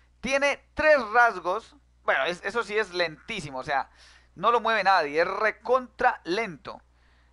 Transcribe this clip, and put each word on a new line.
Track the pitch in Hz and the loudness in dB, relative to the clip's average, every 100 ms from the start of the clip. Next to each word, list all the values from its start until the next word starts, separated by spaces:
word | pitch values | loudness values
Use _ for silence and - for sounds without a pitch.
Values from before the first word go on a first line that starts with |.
| _ _ | _ _
Tiene | 247 277 285 - _ | -4 0 0 -2 _
tres | - 311 294 208 | 0 4 4 4
rasgos. | 233 233 180 170 208 - 294 _ _ | 4 4 2 -4 -4 -8 -20 _ _
Bueno, | 208 156 | -2 0
es, | 147 175 | -2 -4
eso | - 233 | -6 -6
sí | 208 208 | -4 -4
es | 190 | -2
lentísimo. | 180 165 156 - 214 147 131 | -2 -4 -6 -12 -12 -10 -10
O | |
sea, | 151 135 - _ - - _ 151 | -4 -4 -4 _ -20 -20 _ -2
no | 208 | 0
lo | 240 | 2
mueve | 220 220 | 2 2
nadie. | 185 185 147 151 | 4 2 2 0
Es | 180 | 0
recontra | 202 220 - - 254 254 - 240 - | 0 -2 -2 -2 -2 -2 0 0 0
lento. | 160 202 214 151 - 110 _ _ _ _ _ | -4 -6 -6 -10 -16 -18 _ _ _ _ _